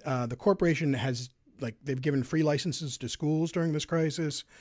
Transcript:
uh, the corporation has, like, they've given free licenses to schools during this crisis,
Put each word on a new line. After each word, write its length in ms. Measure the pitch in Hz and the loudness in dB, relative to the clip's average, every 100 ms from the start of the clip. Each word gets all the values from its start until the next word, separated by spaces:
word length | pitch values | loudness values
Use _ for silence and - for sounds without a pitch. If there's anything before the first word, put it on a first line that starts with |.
| - | -4
uh, 200 | 131 120 | -2 -2
the 100 | 123 | 0
corporation 580 | - 190 170 156 156 | 2 4 4 2 2
has, 360 | 131 123 123 123 _ _ - | 0 0 -2 -6 _ _ -10
like, 160 | 120 110 | -10 -8
they've 180 | 139 131 | -6 -2
given 220 | 143 139 | 0 0
free 180 | 123 160 | 2 2
licenses 560 | 156 147 175 139 151 - | 2 2 0 -4 -6 -6
to 80 | 120 | -8
schools 420 | - 147 156 165 | -4 0 2 0
during 220 | 175 165 | 0 0
this 120 | 151 - | 0 0
crisis, 580 | 165 160 147 156 139 - - | 0 0 0 -4 -4 -10 -20